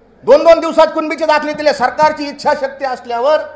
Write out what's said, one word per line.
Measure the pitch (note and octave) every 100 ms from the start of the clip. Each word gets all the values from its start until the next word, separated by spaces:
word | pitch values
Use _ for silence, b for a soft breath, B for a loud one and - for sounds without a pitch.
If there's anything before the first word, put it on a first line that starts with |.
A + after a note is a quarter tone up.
| _ _
दोन | D#3+ D4
दोन | E4 E4
दिवसात | D#4+ D4+ D#4
कुणबीचे | D#4+ D#4 D#4+ D#4
दाखले | D4+ D4
दिले. | D4+ D4
सरकारची | - B3 - D4+ D4 C#4+
इच्छाशक्ती | C#4+ - D4 C4+ C#4
असल्यावर, | C4+ B3 A#3+ A#3 C4 D4+ D#4